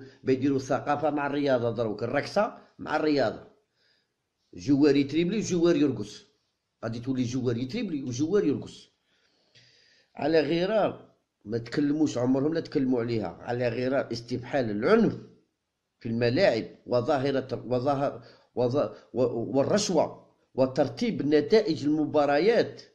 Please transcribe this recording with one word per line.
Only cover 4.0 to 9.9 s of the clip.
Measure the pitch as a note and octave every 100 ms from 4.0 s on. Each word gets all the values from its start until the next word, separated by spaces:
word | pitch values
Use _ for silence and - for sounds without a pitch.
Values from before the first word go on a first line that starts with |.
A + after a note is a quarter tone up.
| _ _ _ _ _
جوار | F2+ G2 C#3 D3 C#3
يتريبلي | C#3 D#3 F3 A3
وجوار | - F3 E3+ D3
يرقص، | C#3+ - G#2 - - _ _ _ _ -
غادي | A2+ A#2
تولي | B2 C3
جوار | B2 C3 B2 A#2
يتريبلي | C3 A3 G#3+ D3+
وجوار | C3 A#2+ D#3 G3+
يرقص. | E3+ A#2 - - - _ _ _ _ _ _ _ _ _ _